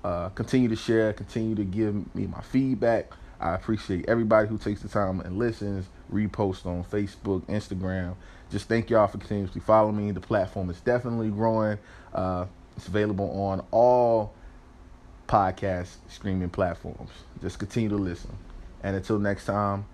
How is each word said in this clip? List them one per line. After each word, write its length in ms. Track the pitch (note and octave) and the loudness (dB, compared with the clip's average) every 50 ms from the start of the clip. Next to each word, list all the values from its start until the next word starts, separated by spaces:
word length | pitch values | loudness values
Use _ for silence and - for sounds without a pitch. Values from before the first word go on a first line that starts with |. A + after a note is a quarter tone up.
Uh, 280 | - F#2 F2 F2 F2 F#2+ | -2 -2 -2 -2 -4 -6
continue 380 | - - A2 - - C3 B2 A2+ | -4 -6 -2 2 4 4 4 4
to 80 | A2 | 2
share, 360 | G#2+ - - A2+ A2+ A2 G#2+ | -2 0 2 4 4 4 4
continue 420 | G#2 - G2 - - A#2 A2 A2 A2 | 0 -2 -10 -6 -4 -2 -2 0 0
to 100 | G#2 G#2 | 0 -2
give 500 | F#2 F2+ A2 A2 G#2 G#2 G#2 - - - | -2 0 0 0 0 0 -4 -6 -6 -6
me 120 | G2 G2+ | -6 -4
my 140 | F#2 F2+ - | -4 -6 -10
feedback. 720 | - - - C3 C3+ C3 C3 G2+ G2 G2 F#2+ F#2+ - - - - - - - - | -10 0 2 2 2 2 0 2 2 2 2 2 0 -6 -14 -18 -18 -20 -10 -4
I 140 | - E2+ F2 | -2 -2 -2
appreciate 540 | F#2+ - - A2 G#2 - - F#2+ F2 - - | -2 -2 -2 -2 -2 -2 -2 -4 -2 2 2
everybody 400 | F2+ A#2 A#2 G#2+ A2 A2 G#2+ G#2 | 2 2 4 6 6 4 4 4
who 80 | A2 | -2
takes 240 | G#2+ - G#2+ G#2 G2+ | -4 -2 -4 -4 -4
the 80 | - F#2+ | -6 -2
time 320 | - G#2+ G2+ F#2+ F#2 F#2 | 0 0 0 0 -2 -4
and 180 | D#2+ F2 F2+ G2+ | -4 -4 -2 0
listens, 480 | A#2+ A#2 A2+ - G#2 G2+ G2 F#2+ F#2 F#2 - - - - | 0 -2 -2 -2 -4 -4 -4 -4 -6 -8 -12 -20 -12 -4
reposts 540 | - G2+ G#2+ G2 - - G#2 F#2+ F#2 - - | -2 0 0 0 0 0 0 0 0 -4 -6
on 200 | F2+ F2 F2 F2 | -6 -6 -6 -6
Facebook, 580 | - G#2 G#2 G#2 G2 - - - G2+ F#2+ F#2 | -4 -2 -2 -2 -4 -6 -6 -2 -2 -2 -2
Instagram. 720 | - - G2+ G#2+ - - F#2+ F#2 F#2 F#2 F#2 F#2+ F2+ F2 F2+ - - - - - - - | -2 -2 -4 -4 -4 -4 -6 -4 -4 -2 -2 -4 -4 -6 -8 -10 -14 -20 -20 -20 -14 -6
Just 180 | - G2+ - - | -6 -6 -2 0
thank 200 | A#2 A#2 A2 - | 0 0 2 4
y'all 180 | A#2 A2 G#2 | 6 6 6
for 120 | G2+ - G2+ | 4 2 -6
continuously 420 | - - G#2+ G2+ G2 F#2 - G2 | -6 -4 -4 -4 -4 -4 -6 -6
following 360 | - - A2 A2 G#2+ G#2+ G#2+ G#2 | 4 6 6 6 6 4 2 0
me. 140 | G#2 G#2 | -2 -2
The 80 | G2 F#2 | -2 -4
platform 500 | - - A2 G2+ F#2 - - G#2 F#2 F2+ | -2 0 0 0 0 0 -2 -6 -6 -6
is 100 | E2+ - | -6 -2
definitely 480 | - B2 A#2+ A#2+ A#2+ A#2+ A#2 A2+ A2+ G#2+ | 0 0 0 0 0 -2 -2 -2 -2 -2
growing. 500 | G2+ G2+ A2+ A2+ A2+ A2 G#2+ G#2+ G#2 G#2 - - - - - - - | 0 2 2 2 4 4 2 0 0 -4 -8 -16 -20 -20 -20 -8 -4
Uh, 320 | - F#2 F#2 F#2 F2+ F2+ F#2+ - - - - - | -2 -2 0 -2 -2 -4 -6 -10 -18 -20 -18 -18
it's 120 | - - - | -14 -10 -2
available 420 | F2 G#2 G#2 G#2+ G2+ F#2 G2 F2+ - G2 | 0 2 2 2 0 -2 -2 -2 -2 -2
on 240 | G2 G2 F#2+ F#2+ - - | 0 0 -2 -2 -4 2
all 600 | - A2 A#2+ B2 B2 B2 A#2+ A#2 A#2 A2 G#2 G#2+ - - - - - - - - - - - - - - - - - - - - | 4 6 8 8 8 6 6 6 4 4 2 -2 -8 -16 -20 -20 -20 -20 -20 -20 -20 -20 -20 -20 -20 -20 -20 -20 -20 -18 -2 2
podcast 680 | - G#2+ G2 F#2+ F#2 - G2+ G2 F#2 F2+ F2+ F2+ - - - - | 4 4 4 4 0 -2 -2 -2 0 -2 -4 -6 -12 -20 -20 -20
streaming 420 | - - - G2+ F#2+ F#2 F2+ E2+ | -18 -8 -4 -2 -2 0 -2 -2
platforms. 600 | - G2 F#2+ F2 E2 - - E2+ D#2+ - - - - - - - - - | 0 0 0 0 0 -6 -8 -12 -12 -12 -14 -14 -16 -18 -20 -18 -16 -8
Just 180 | - F#2 - - | -8 -8 -6 -6
continue 300 | G2+ G2 - A#2+ A2+ G#2+ | -10 -4 0 0 0 2
to 80 | G#2 | 0
listen. 400 | G#2 G2 F#2 E2+ - - - - - - - - - - - - - | 0 -2 -2 -4 -6 -10 -12 -14 -14 -14 -16 -16 -16 -16 -18 -14 -6
And 140 | - G2 F#2+ | -4 -4 -2
until 220 | F#2+ F#2 - A2 G#2 | -4 0 0 0 2
next 280 | G#2 G2+ G2+ F#2+ - | 2 0 0 -2 -2
time 400 | - G2+ G#2 G#2 G2+ G2+ G2 G2+ - | -2 0 0 2 2 0 -2 -4 -10